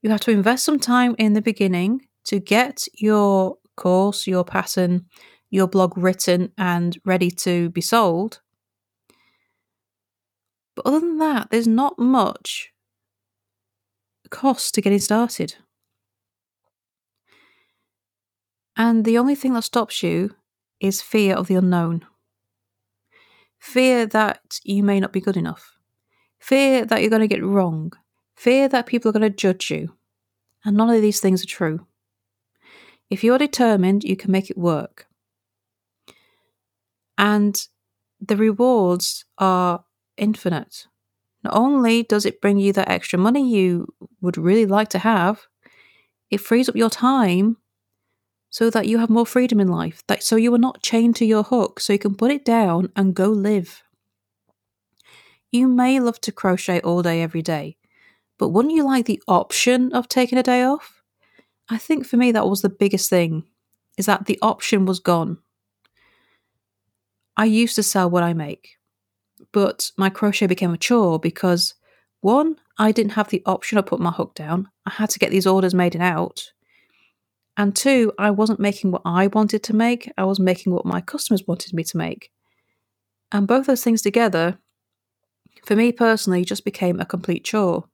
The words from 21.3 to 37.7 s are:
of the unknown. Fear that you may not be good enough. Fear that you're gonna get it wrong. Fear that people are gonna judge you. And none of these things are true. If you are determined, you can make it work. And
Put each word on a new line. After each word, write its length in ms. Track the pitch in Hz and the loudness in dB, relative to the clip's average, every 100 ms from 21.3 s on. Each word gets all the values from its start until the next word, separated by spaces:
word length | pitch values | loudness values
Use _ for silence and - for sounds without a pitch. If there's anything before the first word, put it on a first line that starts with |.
| 190 | 0
of 120 | 180 | 0
the 80 | 185 | 0
unknown. 500 | 185 175 165 165 - _ _ _ _ _ _ _ _ _ _ _ _ _ _ _ | 2 0 -2 -6 -10 _ _ _ _ _ _ _ _ _ _ _ _ _ _ _
Fear 480 | - 254 254 247 220 | -4 2 2 2 0
that 520 | 214 214 - _ - | 0 -2 -4 _ -14
you 200 | - 202 | -4 0
may 160 | 202 196 | 2 0
not 140 | 190 | -2
be 80 | 190 | -4
good 160 | 196 190 | -4 -4
enough. 400 | 165 160 - _ _ _ _ _ _ _ | -4 -10 -18 _ _ _ _ _ _ _
Fear 460 | - 269 277 262 220 | 0 2 4 2 0
that 160 | 220 | 0
you're 80 | 214 | 2
gonna 180 | 220 214 | 2 2
get 120 | 208 | 0
it 60 | 190 | 0
wrong. 480 | 202 180 160 160 - _ _ _ _ | 0 0 -2 -8 -14 _ _ _ _
Fear 320 | - 262 277 | 2 4 2
that 160 | 262 233 | 0 -2
people 240 | 240 226 | -2 0
are 40 | |
gonna 160 | 214 214 | 0 0
judge 420 | 202 196 185 - | 0 -2 -2 -6
you. 240 | 156 160 _ _ _ _ _ _ _ 214 | -8 -8 _ _ _ _ _ _ _ -2
And 100 | 208 | 2
none 140 | 226 | 4
of 120 | 226 | 4
these 200 | 214 202 | 2 2
things 200 | 196 185 | 0 0
are 60 | - | -2
true. 400 | - 165 160 - _ _ _ _ _ _ _ _ - - _ _ | -6 -4 -4 -12 _ _ _ _ _ _ _ _ -20 -20 _ _
If 140 | 196 | -2
you 100 | 220 | 2
are 60 | 254 | 2
determined, 640 | 285 277 240 208 185 202 | 0 2 2 4 2 0
you 140 | 208 190 | -2 -4
can 140 | 196 | 0
make 180 | 190 190 | -2 -2
it 80 | - | -4
work. 500 | 175 151 - _ _ _ _ _ _ _ _ _ _ _ _ - _ _ _ _ _ _ _ _ _ - | -2 -2 -6 _ _ _ _ _ _ _ _ _ _ _ _ -20 _ _ _ _ _ _ _ _ _ -2
And 380 | 202 208 208 196 - | 0 2 0 -2 -10